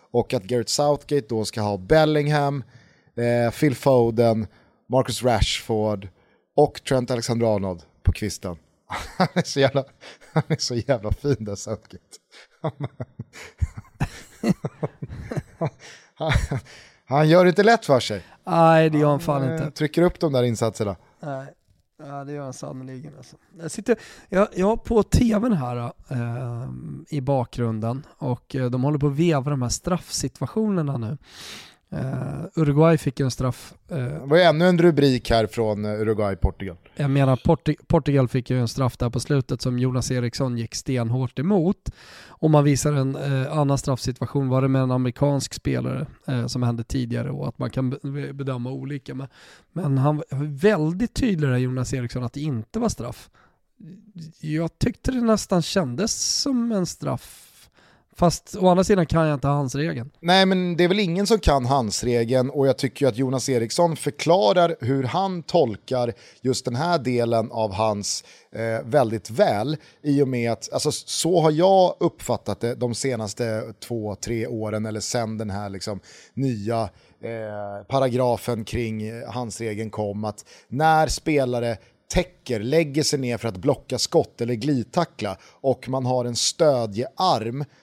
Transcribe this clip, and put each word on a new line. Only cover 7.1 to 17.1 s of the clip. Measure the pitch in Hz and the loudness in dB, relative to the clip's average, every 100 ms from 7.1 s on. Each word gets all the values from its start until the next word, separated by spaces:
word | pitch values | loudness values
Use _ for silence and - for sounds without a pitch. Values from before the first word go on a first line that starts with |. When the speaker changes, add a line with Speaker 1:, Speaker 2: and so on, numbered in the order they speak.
Speaker 1:
Alexander-Arnold | 123 113 117 117 104 98 85 - _ | -4 -2 0 2 2 -2 -6 -12 _
på | - | -2
kvisten. | - 104 - 92 82 _ _ - | 0 -4 -6 -10 -10 _ _ -14
<laughs> | - - - | -12 -8 -2
Han | 180 | -2
är | 185 | -2
så | - 143 | -2 2
jävla, | 135 139 131 _ - - - | 2 2 -4 _ -20 -20 -4
han | 160 - | -2 0
är | 156 | -2
så | - | -2
jävla | 120 101 123 104 | -4 -2 -2 -2
fin | - 143 110 | -2 0 -2
där, | 107 | -2
Southgate. | 101 - 107 - - _ - _ - - _ | -8 -8 -10 -10 -20 _ -20 _ -20 -20 _
<laughs> | 156 - 143 - - - - - - - - - - - - - - - 226 - - - 147 - - - - 220 - - 160 - - - _ | -8 -6 -10 -10 -14 -14 -18 -18 -20 -4 -4 -4 -20 -8 -8 -8 -20 -6 -2 -2 -6 -8 -8 -8 -14 -12 -10 -10 -10 -8 -8 -8 -18 -20 _
Han, | - 156 - - 135 - - - _ | -6 0 0 0 -4 -8 -20 -20 _
han | - | -2